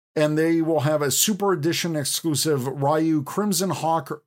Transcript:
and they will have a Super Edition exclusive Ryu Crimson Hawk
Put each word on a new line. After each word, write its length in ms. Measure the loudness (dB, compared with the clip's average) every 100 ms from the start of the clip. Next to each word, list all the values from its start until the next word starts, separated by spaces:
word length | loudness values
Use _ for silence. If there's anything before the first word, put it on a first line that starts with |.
| _ 0
and 200 | 2 2
they 240 | 2 2
will 200 | 2 2
have 200 | 2 0
a 80 | 0
Super 420 | 0 0 0 0
Edition 420 | 0 0 -2 -2
exclusive 720 | -4 -4 -4 -2 0 0 0 -2
Ryu 560 | -2 0 2 2 0
Crimson 480 | 0 -2 0 0 -2
Hawk 500 | -2 0 -2 -2 -10